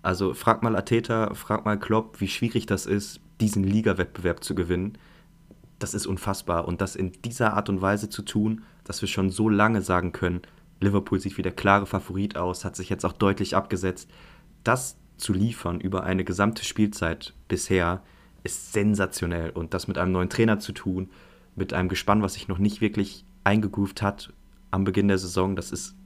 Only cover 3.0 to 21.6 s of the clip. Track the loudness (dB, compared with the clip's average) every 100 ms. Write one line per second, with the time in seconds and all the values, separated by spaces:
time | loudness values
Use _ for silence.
3 | -2 -16 -20 0 2 2 2 4 2 2
4 | -2 -2 -2 -2 -4 -2 0 0 -2 -8
5 | -20 -20 _ -20 -20 -20 -20 -10 -6 -4
6 | -4 -4 -4 -4 -2 -2 -2 -2 -4 -2
7 | -6 -6 -12 0 0 2 0 0 2 0
8 | -2 -8 -4 0 0 -2 -8 -20 -12 -6
9 | -4 0 0 2 4 6 6 4 2 2
10 | 0 -2 -2 -2 -6 -20 -20 0 2 2
11 | 2 -2 -2 -4 -4 0 4 4 4 -4
12 | -4 -4 -4 -2 -4 -4 -8 -10 -6 -2
13 | -2 2 2 2 0 0 0 -2 -2 -4
14 | -12 -20 -20 -20 -20 -4 0 0 -2 -12
15 | -20 -10 -2 2 2 0 -4 -4 -2 -2
16 | 0 -2 -2 2 0 0 -6 0 0 2
17 | -4 -4 -10 -20 -4 -4 2 2 2 0
18 | -6 -20 -20 -12 -10 -10 -4 0 2 2
19 | 0 -2 -4 -2 -4 -6 -4 -4 -4 -2
20 | 0 2 0 2 2 2 -2 -6 -4 -4
21 | -6 -12 -20 -20 -18 -8